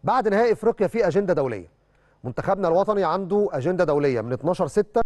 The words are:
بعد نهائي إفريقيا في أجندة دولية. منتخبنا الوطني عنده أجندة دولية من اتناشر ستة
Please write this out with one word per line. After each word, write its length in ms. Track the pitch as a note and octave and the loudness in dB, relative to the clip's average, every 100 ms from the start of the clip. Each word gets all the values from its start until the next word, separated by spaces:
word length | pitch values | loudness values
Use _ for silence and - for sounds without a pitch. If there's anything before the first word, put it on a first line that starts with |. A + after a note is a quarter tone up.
بعد 240 | - B3 G#3+ | 0 0 2
نهائي 240 | G3+ A#3 | 2 2
إفريقيا 360 | G#3 A3 A3+ F#3+ | 2 0 0 -2
في 200 | A3+ G3 | 2 2
أجندة 260 | E3 G3+ | 2 0
دولية. 340 | D#3 C3+ G#2 F2 _ _ _ _ _ | 0 0 -4 -12 _ _ _ _ _
منتخبنا 440 | A#2+ A#2+ - G3 F3+ | -10 -6 -4 0 2
الوطني 360 | E3+ G3 G3+ | 2 2 0
عنده 460 | F3 F3+ F#3 G#3 G3+ | 0 -2 0 0 0
أجندة 320 | D3 C3+ F#3 | -2 -2 0
دولية 380 | E3+ D3 C#3+ A#2+ | 0 2 0 0
من 120 | A2+ | -4
اتناشر 340 | B2+ D3+ F#3 D#3 | -4 -4 -2 -2
ستة 340 | G#3 G3+ A#3 | -2 0 0